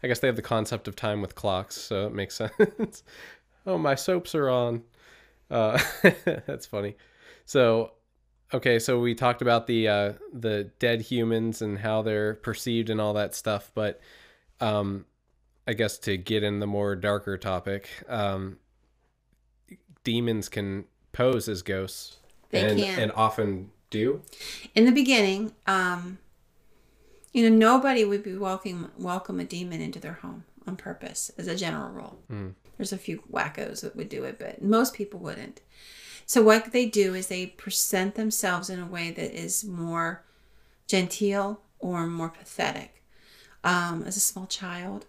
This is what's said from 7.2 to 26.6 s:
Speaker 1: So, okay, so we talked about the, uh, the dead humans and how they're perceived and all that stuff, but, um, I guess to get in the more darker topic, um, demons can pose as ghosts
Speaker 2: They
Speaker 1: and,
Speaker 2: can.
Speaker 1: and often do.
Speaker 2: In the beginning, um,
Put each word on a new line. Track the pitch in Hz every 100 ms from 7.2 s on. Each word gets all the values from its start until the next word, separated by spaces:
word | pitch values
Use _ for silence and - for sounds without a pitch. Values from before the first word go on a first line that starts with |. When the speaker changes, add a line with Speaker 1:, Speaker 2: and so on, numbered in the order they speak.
| - - -
Speaker 1:
So, | 143 120 113 110 - _ _ _ _ _ 131
okay, | 131 117
so | 113 123
we | 120
talked | 117 127 120
about | 123 117 117
the, | 117 110
uh, | 101 101 104 427
the | 139 113 104 101 _
dead | 120 117
humans | 113 123 113 113 113 110
and | 107 98
how | 110 110
they're | 110 107 107
perceived | 110 - 107 - 117 110
and | 107
all | 107
that | 104 101 -
stuff, | - 101 - -
but, | 107 - - - - _ _ _
um, | 113 104 101 98 - _ _ _ _ _ -
I |
guess | 110 110 -
to | - 95
get | 87 110
in | 104 101
the | 104
more | 101 101 98
darker | 101 104 98 95
topic, | 101 92 98 98 - - -
um, | 120 101 95 95 98 _ _ _ _ _ _ _ _ _ _ _ 180 _ -
demons | - 117 120 110 98
can | - 101 98 - _ _
pose | - 127 127 107
as | 98
ghosts | 92 98 95 - - - _ - _
Speaker 2:
They | -
Speaker 1:
and, | 107 104
Speaker 2:
can. | 196 185
Speaker 1:
and | 107
often | 107 110 - 107 95 98 _ _
do. | 110 117 147 - - - - - -
Speaker 2:
In | 233
the |
beginning, | 254 262 254 196 190 214 - -
um, | 190 180 175 175 190 - _ _ _